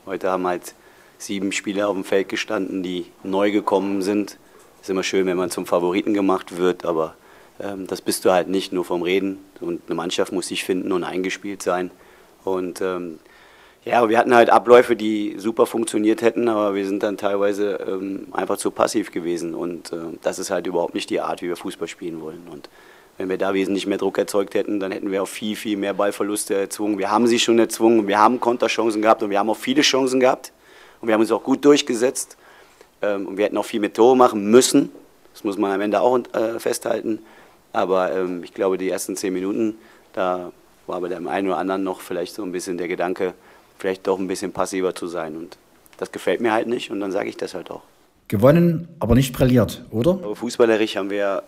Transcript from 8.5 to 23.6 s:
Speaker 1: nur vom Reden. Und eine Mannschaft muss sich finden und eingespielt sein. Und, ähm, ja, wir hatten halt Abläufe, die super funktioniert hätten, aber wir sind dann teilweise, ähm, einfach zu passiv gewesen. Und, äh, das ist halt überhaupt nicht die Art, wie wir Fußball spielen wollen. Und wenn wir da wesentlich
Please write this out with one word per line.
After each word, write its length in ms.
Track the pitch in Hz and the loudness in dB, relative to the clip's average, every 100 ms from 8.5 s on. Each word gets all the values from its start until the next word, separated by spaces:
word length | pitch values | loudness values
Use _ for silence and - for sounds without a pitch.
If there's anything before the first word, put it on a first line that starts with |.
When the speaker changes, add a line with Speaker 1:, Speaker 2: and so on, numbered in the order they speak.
| 92 - | -2 -2
Speaker 1:
nur 100 | 90 | -4
vom 200 | 85 87 | -2 -2
Reden. 340 | 85 95 98 95 - - | 0 0 0 -6 -14 -12
Und 200 | 87 85 - | -8 -8 -6
eine 100 | 85 | -6
Mannschaft 360 | 87 - 95 | -4 -4 -2
muss 160 | 92 - | -4 -6
sich 160 | - | -6
finden 280 | - 92 - | -2 -2 -2
und 120 | 92 | -2
eingespielt 580 | 78 87 92 - 101 98 | -2 -4 -4 -6 -10 -6
sein. 300 | 95 90 90 - - - - _ | -2 -2 -4 -10 -20 -20 -20 _
Und, 380 | 98 92 90 80 | -4 -2 -4 -4
ähm, 380 | 95 90 87 78 _ - - - - _ 113 | -4 -4 -8 -12 _ -20 -20 -20 -20 _ 0
ja, 240 | 117 113 | 2 4
wir 80 | 113 | 4
hatten 160 | 123 | 6
halt 160 | 123 117 | 6 8
Abläufe, 460 | - 104 120 123 110 | 6 8 8 8 2
die 400 | 107 107 104 90 | 0 -2 -4 -4
super 280 | 104 117 120 | -2 0 0
funktioniert 560 | 117 113 110 107 113 | 0 -2 0 2 4
hätten, 280 | 117 - 120 | 2 2 0
aber 240 | 107 104 | 2 0
wir 120 | 98 98 | 0 -2
sind 180 | 101 | -2
dann 140 | 104 95 | -2 -2
teilweise, 600 | 101 101 101 101 104 92 - | -2 0 0 0 -2 -4 -4
ähm, 400 | 95 98 98 - | -6 -6 -8 -8
einfach 260 | - 92 101 | -6 -4 -2
zu 140 | 101 | -2
passiv 400 | - - 113 92 | 0 0 0 -4
gewesen. 420 | 98 85 87 82 | -4 -4 -4 -4
Und, 400 | 80 87 85 - | -6 -6 -8 -10
äh, 40 | 85 82 73 | -10 -10 -6
das 160 | 85 87 | -6 -6
ist 100 | 95 | -4
halt 160 | 90 90 | -4 -2
überhaupt 300 | 87 85 101 | -2 -2 -4
nicht 140 | - | -4
die 100 | 85 | -4
Art, 200 | 80 85 | -4 -4
wie 60 | 90 | -6
wir 80 | 85 | -6
Fußball 320 | 98 - 85 | -8 -10 -10
spielen 340 | - 87 82 | -10 -10 -10
wollen. 260 | 78 80 87 | -12 -14 -16
Und 180 | 73 - - - - - - | -18 -20 -20 -20 -20 -20 -8
wenn 120 | 92 | -4
wir 80 | 92 | -2
da 160 | 95 | 0
wesentlich 320 | 98 | 0